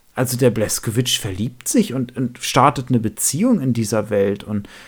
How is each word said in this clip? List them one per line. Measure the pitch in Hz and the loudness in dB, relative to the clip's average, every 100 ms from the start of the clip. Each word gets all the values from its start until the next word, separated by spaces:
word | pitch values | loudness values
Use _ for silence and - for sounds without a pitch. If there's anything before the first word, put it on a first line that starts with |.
| _ - | _ -4
Also | 127 123 | -2 2
der | 127 | 2
Blazkowicz | 113 104 - - 101 123 | 4 0 -2 -2 -2 0
verliebt | - 104 92 120 - - | -2 -4 -4 -6 -6 -2
sich | 262 - | 0 0
und, | 123 123 - | -2 -4 -4
und | 123 - | -6 -6
startet | - 139 135 147 127 | -2 4 4 2 0
eine | 123 | 0
Beziehung | 110 - - 139 240 214 | 0 -2 -4 0 2 2
in | 131 | 2
dieser | 120 107 110 104 | 0 0 0 0
Welt | 104 98 101 | 2 2 0
und | - 104 101 - | -4 -6 -6 -14